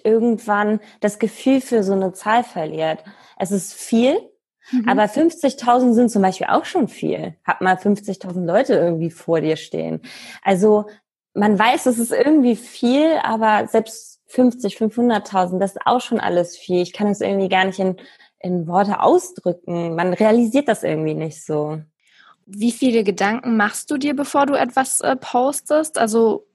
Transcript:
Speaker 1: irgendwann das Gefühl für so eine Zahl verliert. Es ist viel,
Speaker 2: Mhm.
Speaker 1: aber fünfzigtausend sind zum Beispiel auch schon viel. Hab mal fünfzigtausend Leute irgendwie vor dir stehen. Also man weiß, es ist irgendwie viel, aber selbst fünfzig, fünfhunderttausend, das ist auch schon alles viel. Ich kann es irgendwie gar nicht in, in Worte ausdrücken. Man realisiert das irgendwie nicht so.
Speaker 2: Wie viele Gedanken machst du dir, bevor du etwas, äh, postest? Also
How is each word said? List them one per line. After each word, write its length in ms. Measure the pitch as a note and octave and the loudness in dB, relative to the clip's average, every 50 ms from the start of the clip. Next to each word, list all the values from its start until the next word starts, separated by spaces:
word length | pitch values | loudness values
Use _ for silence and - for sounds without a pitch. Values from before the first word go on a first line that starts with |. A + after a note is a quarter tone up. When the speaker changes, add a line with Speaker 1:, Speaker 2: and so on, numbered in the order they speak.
| - | 0
Speaker 1:
irgendwann 760 | - A3 A3+ A3 A#3+ A#3 G#3 - - G#3 G#3 G#3 G#3 G#3+ G#3+ - - - - | 2 2 2 2 2 0 0 -2 -2 0 0 2 0 0 -2 -4 -8 -10 -4
das 180 | - G#3 G3+ - | -4 -4 -2 -2
Gefühl 440 | - G3+ - - - C4 C4+ C4+ | -4 -4 -4 -2 0 2 2 2
für 200 | B3+ - B3 A3+ | 2 0 0 0
so 120 | G3+ F#3+ G3 | 0 0 0
eine 200 | G3 F#3+ F#3+ F3+ | 0 -2 -2 -4
Zahl 300 | - - G#3 A3 A#3+ A#3+ | -6 -2 0 0 0 0
verliert. 600 | A#3+ - F#3 D#3+ D#3 D#3 D#3 D#3 D#3+ D#3 D#3 - - - _ - _ _ - | -2 -6 -8 -8 -6 -4 -4 -2 -2 -4 -4 -8 -20 -20 _ -20 _ _ -6
Es 100 | - E3+ | -4 -2
ist 240 | G3 G3 E3+ - - | -2 -4 -4 -6 -14
viel, 460 | - - - - A3+ A#3+ B3+ D4+ G#4+ - - _ _ _ _ _ _ _ - | -14 -6 0 2 2 4 4 2 0 -2 -6 _ _ _ _ _ _ _ -4
Speaker 2:
Mhm. 160 | - B3+ A3 A3+ | -2 0 2 2
Speaker 1:
aber 220 | G3+ G3 G#3+ G#3 | 2 2 2 2
fünfzigtausend 840 | - C#4 D#4+ E4+ - - - C#4 - - - A#3+ A#3+ B3+ B3+ B3 A#3 | 2 2 2 0 0 0 -2 -2 -2 -2 0 2 4 4 4 4 4
sind 160 | A3+ B3 A#3 | 4 4 4
zum 120 | A#3 G#3+ | 4 2
Beispiel 260 | F#3+ F#3 F#3 - - - | 2 2 0 -2 -2 0
auch 180 | - D4 E4+ | 0 0 0
schon 220 | - - F#4 C4 E3 | 0 -2 -2 -2 -2
viel. 480 | - - - D#3 - - D#3 F3+ D#3+ _ - | -4 -6 -4 -4 -4 -4 -6 -10 -12 _ -6
Hab 160 | - - - | -6 -4 -2
mal 180 | - F#3 F#3 F3+ | 0 0 0 0
fünfzigtausend 720 | - G3+ G#3 G3+ - - F#3+ - - F#3 F3 F#3 F3+ E3 | 2 0 0 0 -2 -8 -10 -10 -10 -10 -8 -6 -4 0
Leute 280 | E3+ G#3 C4+ C4+ B3 | 0 0 2 2 2
irgendwie 360 | D#3+ D#3+ F3 E3+ D#3+ E3 E3 | 2 2 2 0 -2 -4 -6
vor 300 | - - - - E3 D#3+ | -8 -8 -6 -2 -2 0
dir 160 | D#3 D#3 D#3 D3+ | 0 0 -2 -4
stehen. 440 | - - - E3 D#3+ E3 D#3+ D#3+ - - - - - - - - | -6 -10 -8 -8 -6 -6 -6 -8 -10 -14 -20 -20 -20 -20 -18 -8
Also 440 | - - G3 F3+ G3 G#3+ G#3+ G#3 G#3 G#3 - _ _ _ _ _ _ _ - | -2 0 2 4 4 4 4 4 0 -4 -12 _ _ _ _ _ _ _ -4
man 260 | - G#3 G#3+ G#3+ F#3 | -2 0 2 2 4
weiß, 260 | G#3+ A#3 C4 E4 - C4 | 4 2 2 2 2 0
es 120 | B3 A3+ | 0 0
ist 140 | A#3 A#3 - | -2 -2 0
irgendwie 420 | - A#3 C#4 D#4 D#4 B3+ B3 A3+ | 0 2 4 4 4 4 4 2
viel, 600 | G3 - - - - - A#3+ B3+ C#4 D4+ D#4+ D#4+ - - | 0 -4 -14 -10 -4 0 0 2 2 2 2 2 0 -2
aber 440 | - A3 A3 A3 A3 G#3+ G#3 A3+ A3 | -2 -2 0 2 2 2 2 0 0
selbst 540 | - A3+ A3 - - - - - - _ _ | 0 -2 -2 -2 -8 -18 -20 -20 -20 _ _
fünfzig, 520 | _ - - B3+ B3 A#3 B3 - G3+ - - | _ 0 2 2 2 2 0 -4 -6 -4 -2
fünfhunderttausend, 840 | A3+ A3 A3 A#3+ A#3+ B3 A3+ G#3 G3+ - G3 F#3+ F#3 F3+ F3+ F#3 | -4 -2 0 0 0 2 2 0 -2 -2 -2 -2 0 0 0 -2
das 100 | G3 G3 | -2 -4
ist 100 | - - - | -4 -4 0
auch 140 | - A#3 B3+ | 0 0 0
schon 200 | - - A#3+ A3 | 0 -2 -4 -2
alles 360 | - - F3 F3 F3 F3 - | -2 0 0 0 0 -2 -4
viel. 260 | - - - F#3 F3+ | -14 -6 -2 -2 0
Ich 120 | F3+ F3 - | -2 -2 -4
kann 140 | - G#3 G#3 | -4 -2 -2
es 140 | G3+ G3+ | -2 -2
irgendwie 280 | G3 G3 G3 G3 G3 F#3 | -2 -2 -2 0 -2 0
gar 160 | F#3+ F#3 F#3 | 2 2 0
nicht 140 | G3 F#3 - | 0 0 -2
in, 180 | F#3+ F#3+ F#3 F#3 - - - _ - _ _ _ | -2 -2 -2 -4 -10 -20 -20 _ -20 _ _ _
in 280 | - F3+ F3+ F3+ E3 D#3 | -8 -4 -4 -4 -4 -2
Worte 340 | F3 F#3 G3+ G3 G3+ - | 0 0 0 0 0 0
ausdrücken. 920 | - - D4 F4+ - - - - - F3+ E3+ - - - F3 E3+ E3+ E3+ E3 | 2 4 4 4 2 -2 -12 -6 -4 -4 -4 -4 -6 -8 -6 -6 -4 -4 -2
Man 180 | E3 E3+ F#3 F3+ | -2 0 0 2
realisiert 560 | - G#3+ A3 G#3+ A#3+ A#3+ A3 A3 C4+ C#4+ - | 2 2 4 4 4 2 2 2 0 0 0
das 140 | G#3 - - | -2 -2 -2
irgendwie 300 | - D#3 D#3 D#3 D#3 D#3 | -4 -2 -2 -2 -4 -4
nicht 300 | D#3 D#3 D#3+ D#3 - - | -4 -6 -8 -10 -12 -10
so. 360 | - D#3 D3+ D3+ D3+ D#3 D#3 D#3 _ _ _ _ _ _ _ _ _ _ _ _ | -6 -4 -4 -4 -4 -6 -10 -12 _ _ _ _ _ _ _ _ _ _ _ _
Speaker 2:
Wie 260 | - F#3+ G3+ G#3 A#3+ | -18 -10 -4 -2 -2
viele 320 | A3+ - - C4 A3+ A#3 G#3+ | -2 0 0 0 2 2 0
Gedanken 540 | G3 F#3+ F3 F#3+ G3+ A3 A3+ - B3+ A3+ A3 | 0 0 0 0 0 -2 -2 -2 -2 0 0
machst 340 | G3+ G#3+ - - - - | 0 0 -2 -6 -8 -6
du 60 | D4 D4 | -6 -4
dir, 180 | C4 C#4+ D4 | -2 -4 -2
bevor 300 | C4 C#4+ - - D4 C#4 | -4 -4 -2 0 0 0
du 80 | C#4 C#4+ | 2 2
etwas, 480 | - C#4+ B3 - C4 C4 C4 - - | 0 0 0 0 -2 -2 -2 -2 -4
äh, 160 | - - C4 C4 | -2 -2 -2 -2
postest? 800 | - - - B3 B3 C4+ D4 - - - D4+ D4+ D#4+ D#4 - - | -4 -4 -2 0 0 0 -2 -4 -4 -2 0 0 0 -2 -2 -2
Also 480 | - A3 G#3+ A#3 A3+ A3 G#3 - - _ _ | -2 0 2 2 2 2 2 -2 -6 _ _